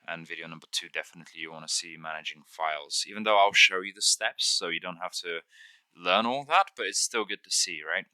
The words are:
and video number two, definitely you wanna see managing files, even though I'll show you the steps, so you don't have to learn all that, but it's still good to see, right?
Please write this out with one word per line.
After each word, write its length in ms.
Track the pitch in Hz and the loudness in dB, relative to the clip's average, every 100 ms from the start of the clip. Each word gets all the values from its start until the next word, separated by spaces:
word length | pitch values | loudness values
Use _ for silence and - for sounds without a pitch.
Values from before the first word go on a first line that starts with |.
| - | -10
and 200 | 82 82 | -12 -10
video 200 | 82 82 | -12 -12
number 200 | 82 - | -16 -10
two, 180 | - 87 | -8 -8
definitely 520 | 82 78 87 80 82 | -8 -10 -12 -20 -14
you 120 | 80 | -14
wanna 160 | 80 78 | -12 -6
see 280 | - 87 80 | -6 -6 -12
managing 440 | 80 78 76 78 73 | -10 -10 -10 -12 _
files, 580 | - 80 78 73 - - | -6 -4 -4 -6 -6 -6
even 140 | 101 | -6
though 140 | 110 107 | 2 6
I'll 140 | 98 | 6
show 280 | 98 - 95 | 8 6 6
you 120 | 95 | -6
the 80 | 98 | -2
steps, 440 | - - 110 - - | 0 2 0 -2 0
so 220 | - 92 | 0 0
you 120 | 85 | -4
don't 180 | 90 85 | -6 -8
have 140 | 87 - | -8 -8
to 180 | 90 85 - _ - _ _ _ | -6 -8 -10 _ -20 _ _ _
learn 300 | 87 95 117 | 2 4 4
all 180 | 131 | -2
that, 260 | 143 165 196 _ | 2 2 2 _
but 100 | 104 | -4
it's 140 | - | -2
still 240 | - 120 | -2 0
good 180 | 104 101 | -2 -4
to 60 | _ | _
see, 300 | - - 82 | 0 0 -4
right? 240 | 78 87 - | -4 -4 -4